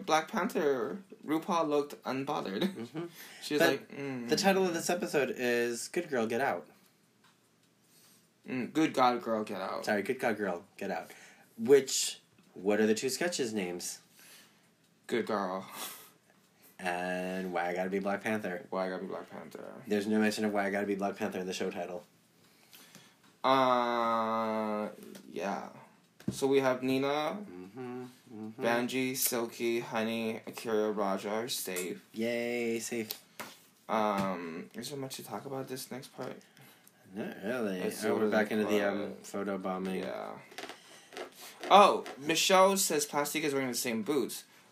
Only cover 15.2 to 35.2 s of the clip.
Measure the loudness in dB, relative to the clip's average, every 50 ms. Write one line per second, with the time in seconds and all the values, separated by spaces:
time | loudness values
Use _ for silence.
15.2 | 0 0 0 -2 0 -2 -2 -4 -6 -8 -12 -10 -10 -10 -12 -14 -18 -20 -20 _
16.2 | _ _ _ _ _ _ _ _ -20 -20 -16 -6 -4 -2 -2 -2 -2 -2 -2 -2
17.2 | -2 -2 -4 -4 -4 -2 -2 -2 -2 0 0 -2 -2 0 0 0 0 0 -2 -2
18.2 | -2 -2 -2 -2 -2 -4 -6 -6 -8 -6 -4 -4 -2 -2 -4 -6 -6 -6 -8 -10
19.2 | -10 -12 -14 -14 -14 -14 -14 -14 -14 -12 -14 -14 -4 0 0 0 2 2 4 4
20.2 | 4 4 2 2 0 0 2 2 0 0 0 0 0 0 0 0 0 -2 -2 -2
21.2 | -4 -4 -4 -4 -4 -4 -4 -2 -4 -4 -2 -4 -6 -6 -6 -10 -12 _ _ _
22.2 | _ _ _ _ _ -20 _ _ -20 _ -20 -20 -20 -20 -20 -20 -20 -20 _ _
23.2 | _ -20 _ _ 4 4 6 6 6 6 6 4 4 2 2 2 2 2 2 2
24.2 | 2 2 0 0 0 0 0 0 0 -2 -2 -2 -4 -6 -8 -12 -16 -16 -16 -18
25.2 | -18 -10 -8 -4 -4 -2 -4 -4 -6 -10 -14 -18 -20 -20 -20 _ _ _ _ _
26.2 | -6 -6 -4 0 2 4 4 6 6 4 2 2 0 0 2 2 2 2 0 0
27.2 | 0 -2 -4 -6 -10 -12 -14 -14 -14 -14 -12 -12 -10 -8 -8 -10 -10 -12 -16 -20
28.2 | _ -16 -14 -12 -12 -12 -8 -2 0 2 2 2 0 0 0 -2 -2 -2 -2 0
29.2 | -2 0 0 0 -2 -4 -4 -2 -2 0 0 0 -2 -2 -2 -2 0 0 -2 -2
30.2 | -2 -2 -4 -6 -8 -12 -12 -8 -4 0 2 2 2 2 2 0 0 0 0 -2
31.2 | -2 -2 -4 -2 -2 -4 -4 -4 -4 -4 -4 -4 -4 -4 -6 -8 -10 -14 -6 -4
32.2 | -2 0 0 0 -2 -2 -2 0 0 0 0 -2 -2 -4 -4 -4 -4 -4 -8 -12
33.2 | -12 _ _ -16 -16 -16 -16 -20 -20 -20 _ _ -6 0 2 2 4 4 4 2
34.2 | 2 0 0 -2 -4 -6 -8 -8 -10 -10 -10 -10 -10 -8 -8 -8 -8 -8 -8 -10